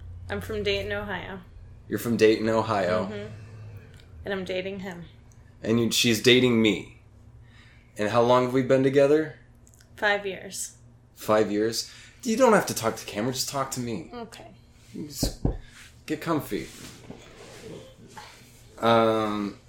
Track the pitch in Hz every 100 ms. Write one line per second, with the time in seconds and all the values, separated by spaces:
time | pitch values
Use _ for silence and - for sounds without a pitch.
0 | - - - 202 196 214 202 196 202 208
1 | 208 180 - 190 - - - - - 107
2 | 120 110 110 110 110 110 110 104 90 92
3 | 107 208 104 - - - - - - -
4 | - - 190 196 185 185 190 196 190 175
5 | 165 - - - - - 107 117 113 -
6 | 123 107 120 123 123 113 110 85 - -
7 | - - - - - - - - - -
8 | 104 117 120 127 123 131 123 131 135 139
9 | 139 156 156 - - - - - - -
10 | 208 202 202 180 196 - - - - -
11 | _ - - 110 101 104 113 117 - -
12 | - - 247 220 254 196 - - 113 110
13 | - 104 120 123 - 139 135 127 120 101
14 | - 240 226 - - - - - - -
15 | 151 143 - - - - - - - -
16 | - 156 160 156 - 101 - - - -
17 | - - - - - - - - - -
18 | - - - - - - - - 113 117
19 | 113 110 107 104 101 -